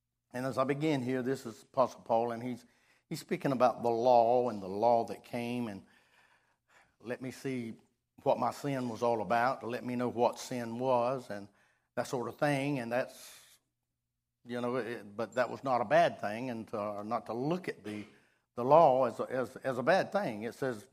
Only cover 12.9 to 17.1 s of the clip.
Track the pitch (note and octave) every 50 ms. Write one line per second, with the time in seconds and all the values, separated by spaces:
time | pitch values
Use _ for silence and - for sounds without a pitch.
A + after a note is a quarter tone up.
12.9 | A#2+ B2+ C3 - - - - - - - - _ _ _ _ _ _ _ _ _
13.9 | _ _ _ _ _ _ _ _ _ _ - A#2+ A#2+ A#2+ A#2+ B2 B2+ C3 G#2+ A2+
14.9 | A#2+ G#2 G#2 G#2 G2+ A2 A2+ G#2 - B2+ A#2+ A#2 A#2+ - - C#3 B2+ A#2 A2+ G2+
15.9 | D3+ E3+ E3+ C#3 G#2+ - A#2 G2+ G#2+ A#2 C3 C3 A#2 A2 G#2 - - G#2+ G#2 G#2+
16.9 | G#2 G2+ G#2 G#2+